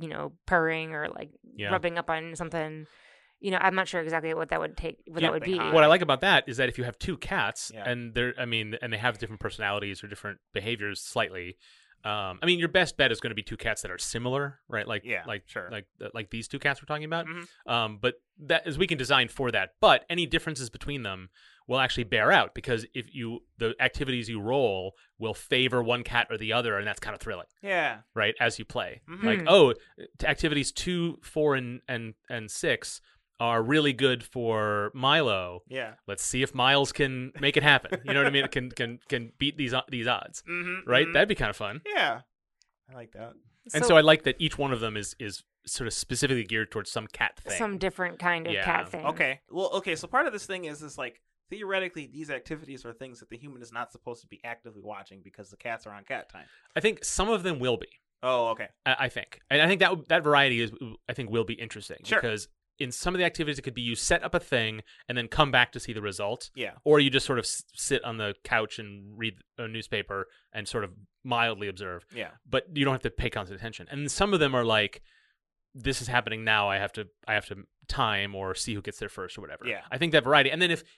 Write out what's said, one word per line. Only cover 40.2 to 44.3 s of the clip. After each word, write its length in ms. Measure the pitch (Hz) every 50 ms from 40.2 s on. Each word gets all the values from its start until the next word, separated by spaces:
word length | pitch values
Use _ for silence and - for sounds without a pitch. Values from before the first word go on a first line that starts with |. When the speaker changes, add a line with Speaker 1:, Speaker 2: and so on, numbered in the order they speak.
| - - - - - 165
Speaker 3:
Mm-hmm, 400 | 175 175 175 180 180 190 - -
Speaker 2:
Right? 160 | 123 131 160
Speaker 3:
mm-hmm. 80 | 165 165
Speaker 2:
That'd 140 | 143 120 104
be 60 | -
kinda 180 | - 120 107
fun. 280 | 101 - 110 98 110 151 -
Speaker 3:
Yeah. 360 | 415 415 330 185 147 117 - - _ _ _ _ _ _ _ _ _ _ _ _ _
I 60 | 131
like 160 | 123 117 113
that. 200 | - 101 113 95 - - _ _ _ _ _ - -
Speaker 2:
And 80 | 151
Speaker 1:
So 60 | 156 160
Speaker 2:
so 80 | 170
I 60 | 156
like 200 | 151 156 156 151
that 140 | - 139